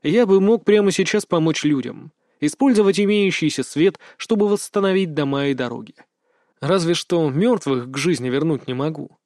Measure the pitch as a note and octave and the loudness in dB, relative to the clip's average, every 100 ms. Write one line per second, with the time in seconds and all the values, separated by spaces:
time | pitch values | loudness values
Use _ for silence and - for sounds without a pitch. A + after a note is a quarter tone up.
0 | D3 G#3+ A3 G3 G3 A3+ - G#3 G3+ F#3 | 0 0 4 4 4 2 2 2 2 0
1 | F#3+ G#3+ - F3 D#3+ D3+ D3+ C#3 B2 - | -2 -2 -2 0 0 0 0 -2 -4 -12
2 | - _ _ _ D3 - C4+ G#3+ G3+ F#3+ | -18 _ _ _ -6 0 2 4 4 2
3 | G3+ G#3 G3 - D#3 - B2+ C#3+ F#3 - | 2 2 0 0 -2 -2 -6 2 0 0
4 | - _ - A3 G#3 G3+ - G#3 G3 F#3+ | -20 _ -2 0 2 0 -2 -2 0 0
5 | F#3 D3+ C#3+ C#3 C#3 C3+ B2 A#2 A2 _ | -2 -2 -2 -2 -2 -2 -4 -8 -14 _
6 | _ _ _ _ _ _ C#3 F#3+ E3+ E3+ | _ _ _ _ _ _ -2 0 0 -2
7 | - F3 D#3 C3+ A3+ F#3+ - C3 B2 C#3 | -2 0 0 0 0 0 -2 -4 -4 -4
8 | D#3 C#3 B2 C3 D#3+ D3 - B2+ D3 D3+ | -2 -2 -2 -2 -2 -4 -4 -6 -6 -6
9 | - _ | -14 _